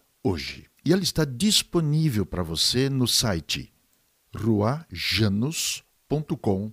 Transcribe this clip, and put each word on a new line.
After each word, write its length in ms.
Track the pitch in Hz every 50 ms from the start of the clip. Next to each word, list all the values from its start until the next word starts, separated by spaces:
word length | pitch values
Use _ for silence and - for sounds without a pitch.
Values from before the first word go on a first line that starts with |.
| _ _ _ _ -
Hoje. 460 | - 92 76 67 - - - - _ _ _ -
E 80 | 139 170
ela 100 | 202 185
está 220 | - - - 156
disponível 1000 | 139 123 117 190 220 202 - - - - 175 160 147 147 156 160 156 117 107 95
para 160 | - - 87
você 480 | 90 80 82 78 - - - 123 135 135
no 160 | 139 131 123
site 680 | 113 - - - 113 95 82 76 - - 73 62 - _ _ _ _ _ _ _ _ _ _ _ _ -
ruajanus 1500 | - 101 113 110 101 101 113 135 160 165 - - 82 - - - 95 110 104 95 104 117 147 165 - - - - - - _ _ _ _ -
ponto 300 | 139 151 151 - 165 -
com 320 | - 113 98 95 104 110